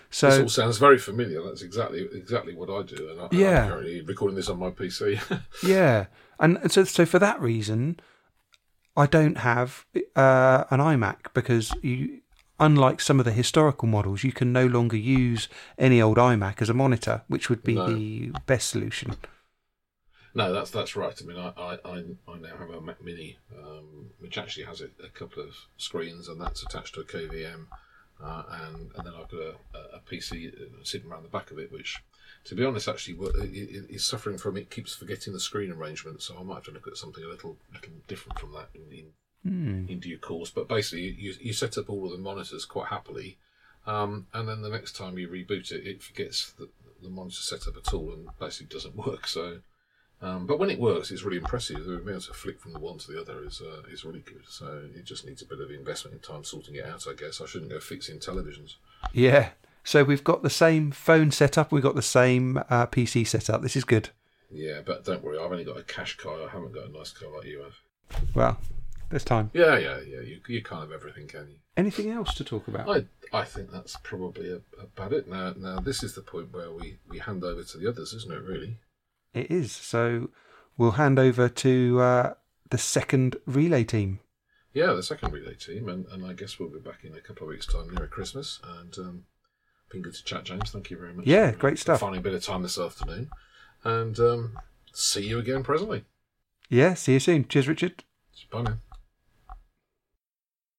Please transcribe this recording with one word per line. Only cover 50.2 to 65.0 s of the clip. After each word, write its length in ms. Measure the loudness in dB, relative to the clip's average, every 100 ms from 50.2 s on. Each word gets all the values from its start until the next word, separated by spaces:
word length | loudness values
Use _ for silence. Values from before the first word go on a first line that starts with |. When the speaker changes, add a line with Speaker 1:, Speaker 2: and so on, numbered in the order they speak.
Speaker 2:
um, 240 | -10 -8 -2
but 120 | 0
when 120 | 0
it 80 | 2
works, 300 | 0 0 -4
it's 140 | -8
really 120 | -6 -6
impressive. 480 | -4 -6 -6 -10
Being 240 | -8 -10 -8
able 120 | -10
to 100 | -12
flick 260 | -12 -12 -14
from 140 | -16
the 60 | -14
one 180 | -12 -14
to 160 | -14
the 80 | -14
other 240 | -12 -14
is, 160 | -14 -14
uh, 220 | -16 -16 -18
is 100 | -16 -14
really 140 | -16
good. 240 | -18 -20 -20
So 360 | -16 -14 -14 -16
it 100 | -18
just 220 | -16 -16 -16
needs 160 | -18
a 40 | -16
bit 140 | -14
of 100 | -12
investment 440 | -12 -10 -10 -10
in 60 | -12
time 220 | -10 -14
sorting 320 | -12 -14 -14 -12
it 100 | -12
out, 180 | -12 -12
I 60 |
guess. 300 | -10 -10 -10
I 40 | -10
shouldn't 240 | -10 -10
go 100 | -12
fixing 400 | -10 -12 -12 -12
televisions. 560 | -8 -6 -6 -12 -20 -20 _ _ -4
Speaker 1:
Yeah. 380 | 4 8 8 4 -6 _ _
So 220 | 4 6
we've 200 | 6 4
got 180 | 2 2
the 60 | 0
same 420 | 6 6 6 2
phone 400 | 0 6 8 8
setup, 400 | 6 6 6 4
we've 120 | 4
got 140 | 4 2
the 40 |
same, 640 | 4 6 8 6 4 0 2
uh, 160 | 2 4
P 180 | 2
C 200 | 2 2
setup. 360 | 2 0 0 0
This 160 | 0 -2
is 80 |
good. 240 | 4 4 4 _ _ _ _
Speaker 2:
Yeah, 300 | -12 -10 -8 -8
but 180 | -6